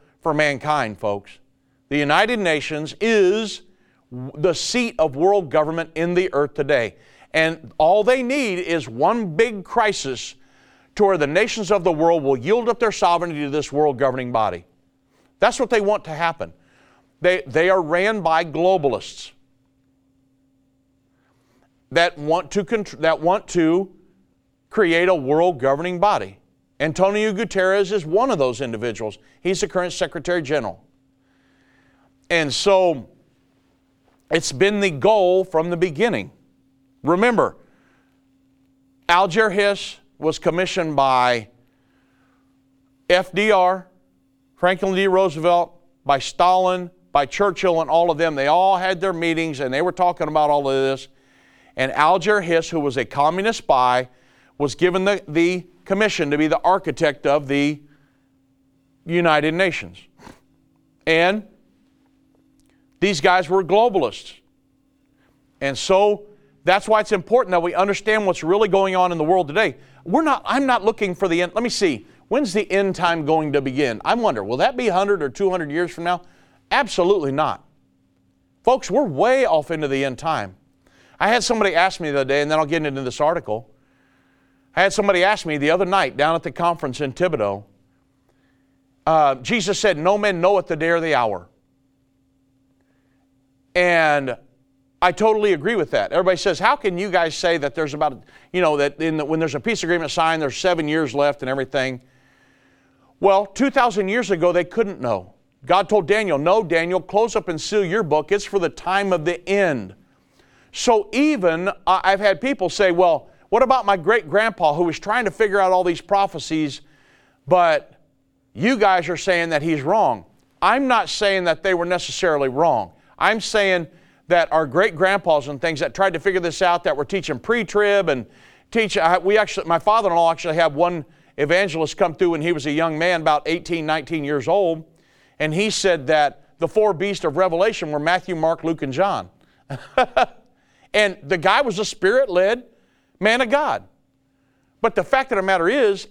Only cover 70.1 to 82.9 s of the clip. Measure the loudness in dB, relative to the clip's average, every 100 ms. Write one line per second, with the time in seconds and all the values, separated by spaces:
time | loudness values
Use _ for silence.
70.1 | 0 2 0 -2 -2 0 0 0 -2 -4
71.1 | -2 -2 0 -2 -4 -4 -2 -2 -2 -8
72.1 | _ _ -2 0 -2 -2 0 0 -2 -2
73.1 | -2 0 0 0 -2 -2 -2 -2 -2 -2
74.1 | 0 0 -2 -4 0 0 0 -2 0 0
75.1 | 0 -2 -2 -2 -2 -4 -4 -4 -4 -4
76.1 | -6 -8 _ _ _ _ -2 0 0 2
77.1 | 2 0 0 -2 -4 _ _ _ _ _
78.1 | _ _ _ _ _ 0 0 0 -2 0
79.1 | 0 2 2 2 0 -2 -4 -2 -2 -2
80.1 | -4 -4 -4 -6 -12 _ _ _ _ _
81.1 | -2 2 2 0 0 2 2 2 0 -4
82.1 | -2 0 0 2 0 0 -2 -2